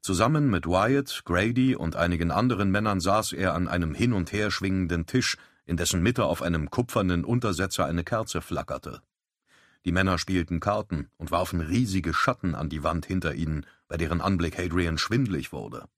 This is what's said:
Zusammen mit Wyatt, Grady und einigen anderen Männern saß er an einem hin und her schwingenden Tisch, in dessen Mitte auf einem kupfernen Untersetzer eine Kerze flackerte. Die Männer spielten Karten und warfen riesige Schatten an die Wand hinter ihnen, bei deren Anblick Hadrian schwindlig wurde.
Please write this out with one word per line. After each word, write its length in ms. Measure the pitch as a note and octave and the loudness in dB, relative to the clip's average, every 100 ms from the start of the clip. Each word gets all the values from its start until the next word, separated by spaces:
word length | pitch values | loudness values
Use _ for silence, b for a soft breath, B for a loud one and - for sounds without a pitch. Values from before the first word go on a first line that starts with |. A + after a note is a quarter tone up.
Zusammen 480 | - F2+ A2 D3+ C#3+ | 0 2 4 4 4
mit 160 | F2+ D#2+ | 2 2
Wyatt, 560 | F2+ G#2+ C#3 C#3 - - | 2 4 2 0 -8 0
Grady 500 | F2 G#2 A#2+ C3 B2 | 2 2 4 2 2
und 200 | E2 D#2+ | -2 0
einigen 360 | F2 F2 E2+ | 2 2 2
anderen 400 | E2 B2 G#2+ G2+ | 2 2 2 2
Männern 300 | G2 G#2+ G2 | 2 2 0
saß 320 | E2+ G#2 G#2+ | 2 0 0
er 200 | C#2 F#2+ | -2 0
an 140 | D#2+ F2+ | 2 0
einem 260 | F2+ E2 | 0 -2
hin 200 | C#2+ A#2+ | 0 2
und 180 | G#2+ E2+ | 2 0
her 180 | G2+ G#2 | -2 -2
schwingenden 560 | - F#2+ F#2+ F2 E2+ E2 | 0 0 0 0 0 0
Tisch, 320 | C3 - - B B | 0 0 -4 B B
in 140 | B E2 | B -2
dessen 240 | F2 F2+ | 0 2
Mitte 240 | F2+ B2 F#2+ | 2 2 0
auf 160 | E2+ | 0
einem 300 | F2 E2 D2+ | 0 0 0
kupfernen 520 | - B2 A#2 F#2+ F2 | -2 0 0 2 0
Untersetzer 640 | D#2+ A#2+ A#2+ F2 F#2+ - D#2 | 0 0 0 0 -2 0 -2
eine 180 | F2 | 0
Kerze 380 | F2 A2+ - - | -2 -4 -2 -6
flackerte. 640 | - D#2 - C2+ - - _ _ _ _ b b b b F2+ | -4 -6 -6 -8 -10 -16 _ _ _ _ b b b b -2
Die 60 | |
Männer 260 | F2 F#2+ F2 | 0 2 0
spielten 420 | - F#2 E2 E2+ | 0 0 0 -2
Karten 520 | G2+ G#2 G#2+ E2 C2+ _ | 0 -2 -2 -6 -6 _
und 120 | E2+ | -4
warfen 320 | F2 F2+ F2 | -2 0 -2
riesige 540 | D#2 G2 B2 F#2+ F2 D#2+ | 0 0 2 0 0 0
Schatten 400 | - - F#2+ D#2+ | 0 0 -2 -4
an 120 | D#2 | -4
die 160 | D#2 | -2
Wand 220 | D2+ E2 D#2+ | -2 -2 -2
hinter 300 | F#2+ E2+ C#2+ | -2 -2 -2
ihnen, 280 | D#2 D2+ D2 B B | -4 -4 -6 B B
bei 100 | E2+ | -4
deren 240 | D#2+ E2 | -2 0
Anblick 360 | F#2 F#2+ E2+ - | 0 0 0 -2
Hadrian 400 | F2+ E2 F2 D#2+ | -2 0 0 0
schwindlig 540 | - - B2 E2 C2 | 0 0 2 -2 -4
wurde. 360 | D2 G#1 A#1 - | -10 -10 -12 -16